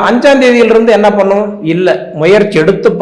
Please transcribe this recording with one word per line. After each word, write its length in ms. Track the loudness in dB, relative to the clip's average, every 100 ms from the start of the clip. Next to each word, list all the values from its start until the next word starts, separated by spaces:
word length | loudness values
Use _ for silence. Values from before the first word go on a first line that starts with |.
| 0
அஞ்சாம் 320 | 0 2 2
தேதியிலிருந்து 500 | 2 2 2 2 2 2
என்ன 100 | 2 0
பண்ணும், 300 | 0 -2 -4 -8 -6
இல்ல 160 | -2 -2 -4 -6 -4
முயற்சி 360 | 0 2 0 -2
எடுத்து 260 | 0 0 -2 0